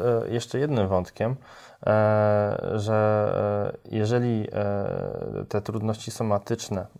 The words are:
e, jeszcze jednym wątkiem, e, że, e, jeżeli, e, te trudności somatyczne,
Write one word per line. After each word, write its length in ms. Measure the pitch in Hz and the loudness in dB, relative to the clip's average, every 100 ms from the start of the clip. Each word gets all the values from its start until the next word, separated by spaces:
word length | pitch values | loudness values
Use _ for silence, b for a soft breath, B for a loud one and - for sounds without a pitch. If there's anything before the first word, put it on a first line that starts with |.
e, 280 | 120 117 - | 0 0 0
jeszcze 300 | 117 - 127 | -4 -2 -2
jednym 300 | 151 127 95 | 0 2 2
wątkiem, 480 | 92 90 - 110 135 B B B B - | 0 -2 -2 -2 -2 B B B B 2
e, 680 | 107 107 107 107 104 104 - - | 4 4 4 4 4 2 0 -2
że, 580 | 107 104 107 107 107 104 92 104 104 101 - | -2 0 2 4 4 2 0 0 0 -2 -6
e, 120 | - 110 | -4 0
jeżeli, 520 | 107 123 120 113 - | 2 2 2 0 -2
e, 920 | 101 101 101 67 50 50 50 50 52 - | -2 -2 0 -2 -2 -4 -6 -6 -6 -4
te 120 | 104 | -4
trudności 500 | 104 110 110 107 - | -2 -2 -2 -4 -6
somatyczne, 760 | - 110 101 - 117 - 98 - | -4 0 0 0 -4 -4 -6 -6